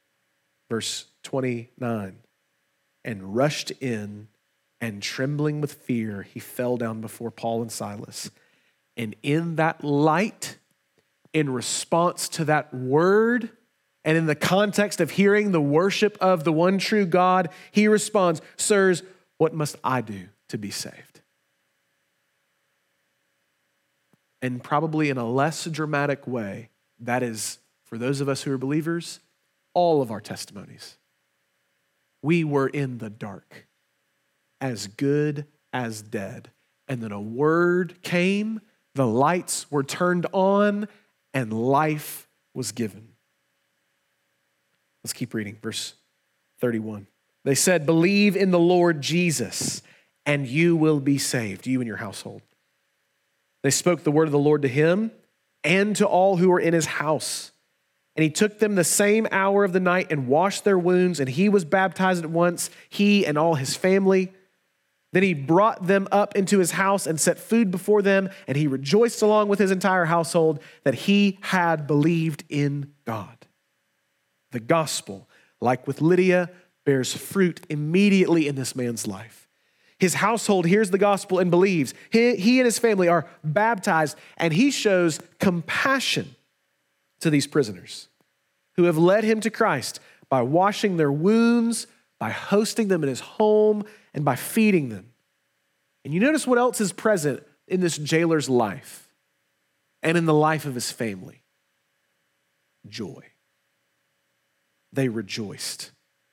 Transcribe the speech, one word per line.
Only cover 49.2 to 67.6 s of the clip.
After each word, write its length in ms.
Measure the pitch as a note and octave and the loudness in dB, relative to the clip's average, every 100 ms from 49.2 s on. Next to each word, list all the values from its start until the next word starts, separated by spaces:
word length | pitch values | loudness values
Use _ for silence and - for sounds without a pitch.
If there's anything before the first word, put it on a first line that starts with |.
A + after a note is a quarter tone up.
| F3 B2+ A2+ - - - - _ _ _ D3 | 0 -2 -4 -6 -8 -8 -14 _ _ _ -4
and 220 | C#3+ C3 | -2 -2
you 280 | D3 E3+ E3 | 0 2 4
will 240 | D#3 D3 | 2 2
be 200 | C#3 C#3 | 0 0
saved, 480 | - C3 G#2+ F#2 B2+ | 0 -4 -4 -6 -4
you 120 | C3 | -4
and 80 | A#2 | -4
your 100 | G2 | -8
household." 440 | G2+ F#2 - G#2 - _ _ _ _ _ _ _ _ _ _ _ | -10 -12 -14 -16 -20 _ _ _ _ _ _ _ _ _ _ _
They 80 | C#3 | -2
spoke 340 | - F3+ D#3+ | 0 0 0
the 80 | D#3 | 2
word 160 | D3 D#3 | 2 2
of 40 | |
the 80 | C#3+ | 2
Lord 240 | D3 D3+ | 2 2
to 40 | C#3 | 0
him 440 | C3+ D#3+ F#3+ A3 - _ _ _ _ | 0 2 2 -2 -8 _ _ _ _
and 320 | D3+ F#3+ G#3 G3+ | 0 0 0 0
to 100 | G#3 | 2
all 300 | F3 G3 F3+ | 4 4 4
who 120 | F#3 | 4
were 100 | F3+ | 4
in 140 | E3 | 2
his 120 | E3 D3+ | 0 0
house. 640 | - D3+ C#3+ - - - _ _ _ _ _ _ - | -4 -2 -4 -4 -10 -12 _ _ _ _ _ _ -2
And 80 | |
he 60 | D#3 | -2
took 300 | - G#3+ - | 2 -2 0
them 160 | G#3+ G3 | 0 2
the 80 | |
same 440 | D#3 - G3+ A3 A3 | 0 2 2 2 0
hour 320 | G3 G3 G3+ | 0 2 2
of 100 | G3 | 2
the 60 | F#3 | 2
night 320 | F3+ F3+ - | 2 0 0
and 160 | D3+ B2 | -4 0
washed 360 | D3 G3 - | 2 2 0
their 160 | G#3 F#3 | 0 2
wounds, 400 | F3 F3+ F3+ D#3+ | 2 2 0 -2
and 80 | C3 | -4
he 220 | C3 G3+ | 0 2
was 160 | G3+ D3+ | 2 2
baptized 580 | G3 F#3+ - F#3 F3+ | 0 0 0 0 0
at 60 | D#3+ | -2
once, 400 | E3 F3 E3+ - - - | 0 0 0 -8 -12 -12
he 360 | - G3+ G3+ E3 | 0 2 4 2
and 120 | D3 | 2
all 180 | E3 D3+ | 2 0
his 200 | C3+ - | -2 -2
family. 560 | F#3+ F#3+ F#3+ F#3+ F#3 - _ _ _ _ _ _ _ | 2 2 4 2 0 -8 _ _ _ _ _ _ _
Then 100 | F3 | 2
he 100 | F#3+ | 2
brought 520 | D3+ C3+ F3 A3 - F3+ | 0 2 4 4 2 0
them 220 | G3 G3 | 0 2
up 240 | G3+ G#3 G3+ | 0 2 0
into 240 | F#3 G3+ | 2 2
his 120 | E3+ | 2
house 340 | E3 G3 G3 F3 | 0 0 0 -2
and 140 | D#3 | 0
set 180 | F3+ - | 0 -2
food 340 | - A#3 | 0 0